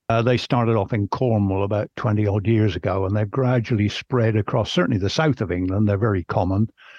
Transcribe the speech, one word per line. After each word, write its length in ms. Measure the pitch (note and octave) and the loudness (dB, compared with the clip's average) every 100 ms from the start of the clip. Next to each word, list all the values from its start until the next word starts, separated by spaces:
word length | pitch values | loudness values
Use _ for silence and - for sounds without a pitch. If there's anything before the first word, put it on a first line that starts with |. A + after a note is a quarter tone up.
| - | -2
Uh, 140 | A#2 | 0
they 140 | A#2 B2 | 2 2
started 380 | - C3 A#2 A2+ | 2 0 2 2
off 180 | F#2+ | 0
in 140 | A#2 G2 | -2 -2
Cornwall 540 | - B2+ A2 G2 F#2+ | -2 0 2 2 0
about 280 | G2+ G#2 - - | 0 -2 -4 -4
twenty 300 | A#2+ G#2 G#2 | -2 0 0
odd 220 | G#2 G2+ | 0 2
years 280 | A2+ G#2+ E2 | 2 2 0
ago, 300 | G2+ F#2+ F#2+ | -2 -2 0
and 100 | G#2+ | -2
they've 140 | G#2 | -2
gradually 600 | B2 B2+ B2+ G#2+ A2 G#2 | -2 0 0 0 0 0
spread 460 | - - B2+ A2+ G#2+ | -2 -4 0 2 0
across, 360 | G2 B2+ G#2 | 0 -2 -2
certainly 260 | - F3+ G2+ | 0 0 0
the 120 | F#2+ | -2
south 320 | - D#3+ - | 0 0 0
of 100 | F#2+ | -2
England. 360 | F2+ F#2 F#2+ G#2 | -2 -2 0 2
They're 100 | G2+ | 2
very 260 | A2+ G2 | 0 -2
common, 460 | E2+ - F#2 F#2+ A2+ - - | -2 -2 0 0 -2 -4 -20